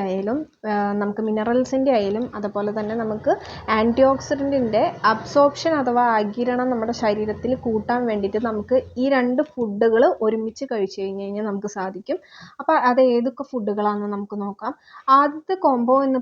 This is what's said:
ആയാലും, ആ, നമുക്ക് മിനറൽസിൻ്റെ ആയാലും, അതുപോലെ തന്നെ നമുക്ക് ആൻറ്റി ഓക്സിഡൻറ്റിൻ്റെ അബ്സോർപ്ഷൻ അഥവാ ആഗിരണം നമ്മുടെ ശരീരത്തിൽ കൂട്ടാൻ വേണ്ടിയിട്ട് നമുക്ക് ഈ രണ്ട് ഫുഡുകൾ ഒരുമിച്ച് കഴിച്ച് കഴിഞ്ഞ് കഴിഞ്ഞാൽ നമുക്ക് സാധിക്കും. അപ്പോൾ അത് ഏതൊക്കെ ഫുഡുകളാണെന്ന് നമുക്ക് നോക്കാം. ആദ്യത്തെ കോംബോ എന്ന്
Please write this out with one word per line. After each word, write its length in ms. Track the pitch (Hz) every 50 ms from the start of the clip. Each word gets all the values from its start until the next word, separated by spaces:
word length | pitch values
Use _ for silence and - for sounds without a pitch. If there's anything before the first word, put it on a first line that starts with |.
ആയാലും, 360 | 196 190 185 196 196 214 254 302 311 - _ _ - 214
ആ, 60 | 208 208 202 202 208 208
നമുക്ക് 220 | 202 208 208 - 220 220
മിനറൽസിൻ്റെ 640 | 214 214 214 233 233 254 254 247 269 262 262 277 254 214
ആയാലും, 260 | 202 196 202 226 247 233 - 208
അതുപോലെ 340 | 208 202 - 202 208 208 208 220
തന്നെ 160 | 208 208 220 233
നമുക്ക് 320 | 226 214 214 214 - 285 381 415 - - - - - - 220 220
ആൻറ്റി 260 | 220 233 233 254 262 269
ഓക്സിഡൻറ്റിൻ്റെ 680 | 269 269 - - 294 277 277 277 277 269 247 220 208 220 294 349 - - - 214
അബ്സോർപ്ഷൻ 600 | 220 220 - - - 285 285 285 285 - - 330 320 294
അഥവാ 240 | 254 247 240 240 247 240 226 214
ആഗിരണം 520 | 214 202 208 240 240 247 247 247 254 254
നമ്മുടെ 220 | 247 226 220 233 233 -
ശരീരത്തിൽ 520 | 233 214 208 214 214 214 208 - - 233 262 254 -
കൂട്ടാൻ 340 | 240 220 214 220 - 240 247 247 233
വേണ്ടിയിട്ട് 320 | 214 208 196 196 208 214 240 226
നമുക്ക് 280 | 214 208 208 - 254 262 254 - -
ഈ 140 | 240 254 277 277
രണ്ട് 260 | 254 247 247 254 269 302 -
ഫുഡുകൾ 520 | - 254 233 208 202 208 233 226 220 226 269 370 - -
ഒരുമിച്ച് 440 | 220 214 226 220 220 226 220 - 277 269
കഴിച്ച് 300 | 247 208 196 190 - 208
കഴിഞ്ഞ് 240 | 196 196 196 196 196
കഴിഞ്ഞാൽ 200 | 196 202 208 214 214
നമുക്ക് 220 | 202 196 202 202 - 208
സാധിക്കും. 420 | 185 190 190 180 - - 320 370 - _ - - - - - -
അപ്പോൾ 180 | 277 - 320 294 226 247
അത് 100 | 240 262 262 254 233
ഏതൊക്കെ 300 | 240 233 262 240 - 269 -
ഫുഡുകളാണെന്ന് 580 | 262 240 202 208 202 208 208 208 208 208 208 208 202
നമുക്ക് 220 | 202 202 - 208 208 202
നോക്കാം. 280 | 202 196 - 214 247 302 - _ - - - - 269 269 277
ആദ്യത്തെ 400 | 285 294 294 311 - - 381 381 370 294
കോംബോ 300 | 262 240 240 247 262 269 277 269
എന്ന് 120 | 262 254